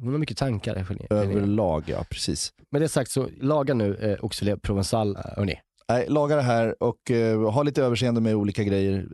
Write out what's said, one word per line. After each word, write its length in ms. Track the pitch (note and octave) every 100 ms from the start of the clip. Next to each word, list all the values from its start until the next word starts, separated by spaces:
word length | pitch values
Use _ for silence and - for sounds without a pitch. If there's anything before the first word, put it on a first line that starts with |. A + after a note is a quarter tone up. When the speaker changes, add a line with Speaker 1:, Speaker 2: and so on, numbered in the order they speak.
Speaker 1:
hon 120 | A#2+
har 60 | D3
mycket 200 | D3 G#2
tankar, 360 | C#3 G#2 A2+ F#2+ F#2
Linnea. 180 | G2 -
Speaker 2:
Överlag, 720 | G#2 G2 G2+ G2+ G#2+ F#2+ D#2 D2+
ja, 180 | C2 -
precis. 420 | - - D2 - - _
Speaker 1:
Med 100 | C#3+
det 60 | D#3+
sagt 220 | D3 B2+
så, 180 | C3+ B2 -
laga 340 | C3 D3+ C3+
nu, 220 | B2 G2+ F#2+
eh, 280 | G#2+ G2
oxfilé 320 | G#2+ - G#2 G2
provençal, 600 | - G2 F#2+ A#2 G#2 F#2
eh, 60 | - -
hörni. 180 | G2+ - _ _ -
Speaker 2:
Nej, 180 | A#2+ -
laga 280 | D3 D3 D3+
det 60 |
här 400 | B2 A#2 A2+ -
och, 280 | A#2 - -
eh, 400 | A#2 A2+ A2 A2
ha 120 | B2
lite 200 | D3 C#3
överseende 380 | C3 A2 B2 A#2
med 140 | A2+
olika 280 | G#2+ G#2 G#2+
grejer. 460 | G2+ G2 G2 G2 F2+